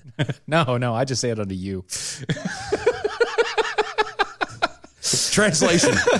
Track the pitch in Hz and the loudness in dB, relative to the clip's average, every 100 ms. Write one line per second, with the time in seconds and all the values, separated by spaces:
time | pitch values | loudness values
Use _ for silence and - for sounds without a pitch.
0 | 131 - 139 - - 160 131 123 123 113 | -12 -4 -4 -6 0 2 2 2 0 0
1 | 135 123 123 110 101 92 98 95 - - | 0 0 -2 -2 -4 -4 -6 -6 -6 -8
2 | - - 135 - 640 784 784 - 427 762 | -8 -8 -6 -4 -6 -8 -4 -2 0 0
3 | - - 453 427 453 - 466 - 415 - | -2 0 0 2 0 0 -2 -2 -2 -2
4 | 427 - - - - - 320 - - _ | -2 -2 -4 -2 -6 -2 -6 -6 -20 _
5 | - - - - 208 - 180 170 262 196 | -2 0 2 2 4 4 4 4 4 4
6 | - | 4